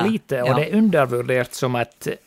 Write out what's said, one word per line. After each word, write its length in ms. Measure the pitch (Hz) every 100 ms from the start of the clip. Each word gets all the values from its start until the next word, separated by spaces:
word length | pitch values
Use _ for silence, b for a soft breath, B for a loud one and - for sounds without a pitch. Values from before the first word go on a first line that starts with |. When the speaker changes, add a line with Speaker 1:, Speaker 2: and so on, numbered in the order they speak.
Speaker 1:
er, 80 | 160
Speaker 2:
lite, 320 | 220 - 135
og 60 | 123
Speaker 1:
ja. 60 |
Speaker 2:
det 180 | 127 156
er 40 | 202
undervurdert 800 | 220 165 127 123 123 127 123
som 220 | - 131 123
et, 320 | 117 _ - -